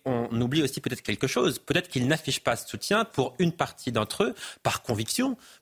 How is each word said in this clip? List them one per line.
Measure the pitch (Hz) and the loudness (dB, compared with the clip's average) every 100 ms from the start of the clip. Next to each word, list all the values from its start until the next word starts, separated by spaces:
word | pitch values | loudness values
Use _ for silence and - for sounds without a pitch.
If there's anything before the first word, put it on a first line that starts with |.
| 135 | -2
on | 120 117 113 | 0 0 0
oublie | 120 151 | 2 2
aussi | 139 - | 0 0
peut-être | - 127 | -6 -6
quelque | - 104 131 | -4 -2 0
chose. | - - 123 | 2 2 0
Peut-être | - 175 - | 0 0 0
qu'ils | 135 123 | 0 2
n'affichent | 156 - - | 2 0 -2
pas | - 117 | 0 -2
ce | - | -4
soutien | 104 - 208 214 | -8 0 2 2
pour | - 127 - | 0 0 2
une | 170 | 0
partie | - 139 - - | 0 -4 -4 -4
d'entre | 117 107 - | 0 0 2
eux | 233 233 - - | 0 0 -12 -6
par | 113 - | -2 -2
conviction, | - 110 110 - 269 247 - - | -2 -2 -2 0 -2 -2 -10 -10